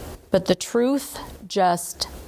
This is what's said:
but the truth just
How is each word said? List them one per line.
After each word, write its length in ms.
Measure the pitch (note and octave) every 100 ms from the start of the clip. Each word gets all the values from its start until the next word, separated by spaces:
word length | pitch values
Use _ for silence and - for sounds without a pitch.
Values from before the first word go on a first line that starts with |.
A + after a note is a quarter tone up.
| - - -
but 140 | F#3+
the 100 | F#3
truth 640 | F#3 - A#3 B3 C#4 - - - - G3
just 640 | G3+ F3+ F3 - - - -